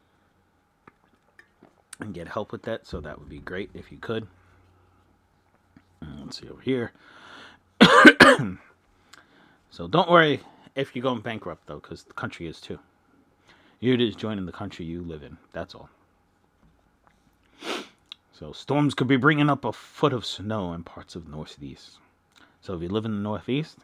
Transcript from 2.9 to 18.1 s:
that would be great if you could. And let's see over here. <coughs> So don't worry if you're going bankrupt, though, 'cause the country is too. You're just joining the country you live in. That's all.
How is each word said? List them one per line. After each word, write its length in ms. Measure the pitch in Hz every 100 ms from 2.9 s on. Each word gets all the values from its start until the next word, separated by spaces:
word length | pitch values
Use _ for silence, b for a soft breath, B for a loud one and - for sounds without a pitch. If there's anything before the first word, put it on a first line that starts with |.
| 92
that 180 | 73 -
would 100 | -
be 100 | 76
great 320 | 73 90 104
if 180 | 82 -
you 60 | -
could. 280 | - 110 107 _ b b b b b b b b _ _ _ _ _ - _ -
And 240 | 76 71
let's 160 | 69 -
see 80 | -
over 120 | 71
here. 300 | 123 131 113 - B B B B B B _ -
<coughs> 800 | - - - - 285 247 110 90 - _ _ _ B B B B B B _
So 160 | - 175
don't 240 | 165 175
worry 300 | 170 156 127 - B B
if 220 | - 135 131
you're 60 |
going 180 | 127 120
bankrupt, 460 | 117 110 87 80 -
though, 120 | 76
'cause 240 | - 82
the 120 | -
country 320 | - 113 - 85
is 120 | -
too. 200 | - 78 _ _ _ _ _ _ b b b b
You're 180 | 117 123
just 200 | 117 95
joining 280 | 107 104 90
the 40 |
country 360 | - 104 - 82
you 160 | 85
live 200 | 85 78
in. 140 | 71 71 _
That's 220 | 85 85
all. 160 | - - _ _ _ _ _ _ _ _ _ _ _ _ _ _ _ _ B B B B B -